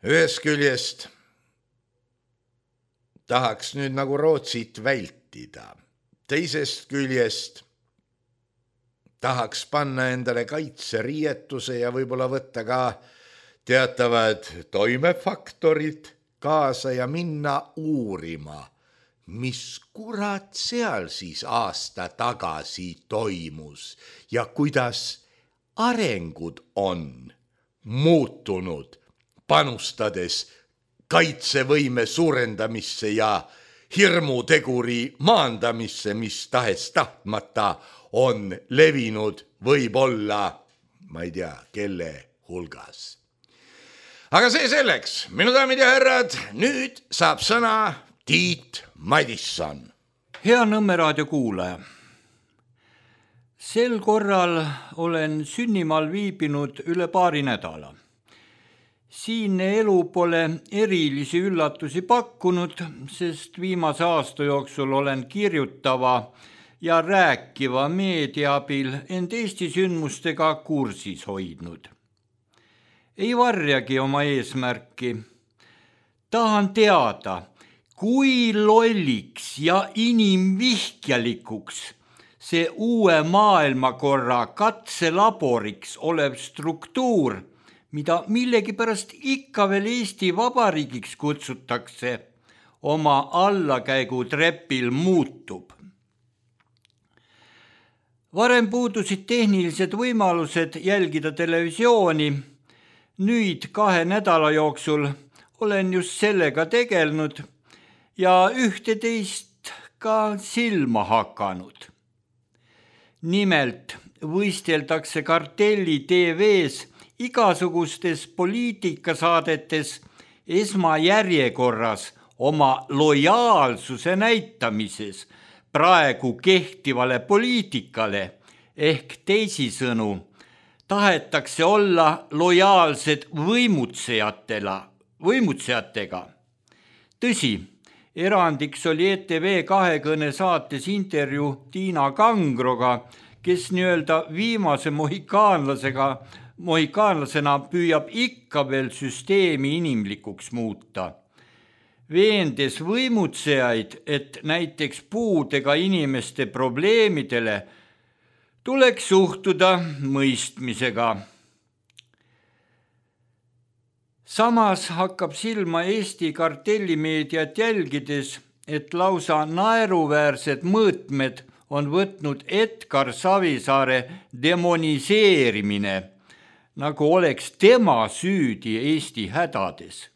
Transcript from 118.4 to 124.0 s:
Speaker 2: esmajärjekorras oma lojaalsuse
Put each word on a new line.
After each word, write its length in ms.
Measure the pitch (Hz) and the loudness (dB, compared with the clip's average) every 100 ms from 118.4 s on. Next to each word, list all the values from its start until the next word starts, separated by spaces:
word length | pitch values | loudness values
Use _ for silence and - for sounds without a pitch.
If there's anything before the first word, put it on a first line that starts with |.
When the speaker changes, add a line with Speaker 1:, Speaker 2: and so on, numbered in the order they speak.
| 180 220 240 202 190 147 - 160 165 170 156 156 - 156 147 - - _ - _ - | -2 -2 -4 -4 -6 -4 -6 0 2 2 2 -4 -2 -4 -4 -10 -18 _ -20 _ -2
Speaker 2:
esmajärjekorras 1700 | 175 208 196 170 156 165 208 196 165 127 - 123 110 113 104 - _ _ _ | 0 0 0 2 4 4 4 4 2 2 2 0 2 -2 -2 -8 _ _ _
oma 480 | 131 151 139 135 - | -2 4 4 2 -2
lojaalsuse 1300 | 139 151 143 151 220 240 202 135 110 - 127 | 2 4 4 4 4 4 4 4 0 -8 -6